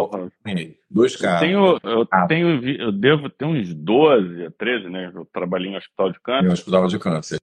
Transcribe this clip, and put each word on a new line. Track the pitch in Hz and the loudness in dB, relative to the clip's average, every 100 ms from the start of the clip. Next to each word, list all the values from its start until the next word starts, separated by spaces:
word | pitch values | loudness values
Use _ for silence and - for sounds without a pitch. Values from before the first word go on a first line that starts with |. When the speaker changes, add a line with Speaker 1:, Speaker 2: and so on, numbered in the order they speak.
| 85 | 0
Speaker 1:
Porra. | 98 90 | -4 -10
Speaker 2:
acompanhei. | - 104 92 80 - _ | -12 -8 -6 -6 -14 _
Dois | 98 127 | 2 2
Speaker 1:
Eu | - | 0
Speaker 2:
casos. | 104 87 | -2 0
Speaker 1:
tenho, | 160 202 190 151 | 2 4 4 2
eu | 98 113 113 | 0 -2 2
Speaker 2:
Ah. | - 175 | 2 2
Speaker 1:
tenho | 160 170 143 | 2 2 0
vi-, | 123 143 | -2 -4
eu | 113 | -2
devo | 98 127 151 139 | 2 4 2 0
ter | - | -6
uns | 147 151 90 | -4 -2 -4
doze | 78 80 123 151 123 90 85 82 | -6 0 4 6 4 2 -6 -12
a | |
treze, | - 107 120 92 | -8 -4 -4 -6
né? | 92 90 | -10 -12
Eu | 85 | -14
trabalhei | 80 - 87 92 92 | -14 -8 -4 -4 -4
em | 95 | -10
hospital | - - 95 | -10 -4 -2
de | 87 | -4
câncer. | - 131 92 | -4 0 2
Speaker 2:
Em | |
hospital | 87 - 92 92 | 0 2 2 2
de | 98 | 0
câncer. | 95 80 - 78 | -2 -4 -4 -10